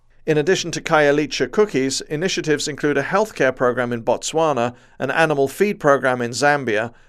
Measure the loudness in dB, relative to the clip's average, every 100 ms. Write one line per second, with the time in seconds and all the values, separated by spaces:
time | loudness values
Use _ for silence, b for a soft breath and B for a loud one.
0 | _ _ -2 0 2 0 -2 -6 0 2
1 | 4 2 0 -2 -2 0 0 0 -2 -4
2 | -6 -6 -4 -2 -2 -2 -4 -4 -2 0
3 | 0 -2 -2 0 0 2 0 0 -2 -2
4 | -2 -2 -2 0 0 0 -2 -4 b b
5 | -2 2 2 2 0 0 0 2 2 4
6 | 2 0 -2 0 2 2 0 -2 -2 b